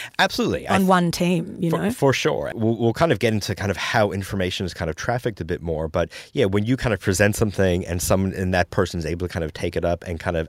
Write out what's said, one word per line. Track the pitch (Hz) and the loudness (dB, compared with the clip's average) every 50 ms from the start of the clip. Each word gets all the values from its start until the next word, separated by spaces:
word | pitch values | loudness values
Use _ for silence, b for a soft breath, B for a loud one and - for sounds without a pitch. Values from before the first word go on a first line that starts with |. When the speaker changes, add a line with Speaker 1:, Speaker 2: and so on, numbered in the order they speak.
| B B B - | B B B 0
Speaker 1:
Absolutely. | 185 190 - - 233 151 90 - - - | 0 0 2 0 0 0 0 -2 0 0
I | 196 | 2
Speaker 2:
On | 190 | 4
Speaker 1:
th-, | 190 185 | 4 6
Speaker 2:
one | 185 180 175 170 | 4 4 4 2
team, | - - 175 175 185 165 170 - - - | 0 0 0 2 2 0 0 -4 -6 -4
you | 180 165 | -2 0
Speaker 1:
for, | 160 165 | 0 0
Speaker 2:
know? | 170 208 | 0 -2
Speaker 1:
for | 254 - 147 135 | 0 2 2 2
sure. | 127 - - 156 147 - 71 - - | 4 2 0 0 0 0 -4 -6 -4
We'll, | 117 107 113 117 | 0 0 0 2
we'll | 101 117 117 | 2 2 2
kind | 113 - 170 165 | 2 2 2 2
of | 127 95 | 2 2
get | 117 113 | 2 0
into | 110 104 - - 98 | 0 0 -2 -4 -4
kind | - 107 101 | -2 -2 -2
of | 90 | -2
how | - - - - 117 107 101 | -2 -2 0 2 2 2 2
information | 87 101 95 - 104 98 90 92 - - 98 | 0 -2 -4 -4 -2 -2 -2 -2 -2 -4 -4
is | 82 | -6
kind | - - 87 80 | -4 -4 -4 -4
of | 80 | -4
trafficked | - - - 120 123 - 123 92 - | -4 -4 -4 -4 -2 -4 -4 -6 -4
a | 80 | -4
bit | 78 85 - | -4 -4 -4
more. | - 85 80 76 80 80 | -4 -4 -4 -4 -4 -2
But | - 90 82 - B B B B - | 0 0 -2 -2 B B B B 0
yeah, | 147 117 | 0 2
when | 95 95 104 104 | 2 2 2 2
you | 113 131 | 2 0
kind | 123 - 123 104 | 0 2 0 0
of | 95 | 0
present | - 104 92 87 101 104 104 | 0 0 4 4 4 4 4
something | - 113 104 - - 98 92 87 92 - | 2 0 0 2 2 2 2 2 2 0
and | - 87 87 | -2 -4 -4
someone, | - - 101 95 95 95 | 0 2 2 2 2 0
and | - - 95 92 92 | -2 -2 -2 0 2
that | 90 85 - | 2 0 2
person | - 104 92 - - 85 | 0 0 0 0 -2 -4
is | 78 | -4
able | 76 76 69 90 | -4 -4 -4 -6
to | 87 | -6
kind | - 92 | -4 -4
of | 80 76 | -6 -6
take | - - - 90 - | -4 -4 -6 -4 -2
it | 85 85 | -2 0
up | 85 85 - - | 0 -2 -2 -4
and | 95 85 80 | -8 -8 -4
kind | - 92 87 | -4 -2 -2
of | 82 82 | -2 -4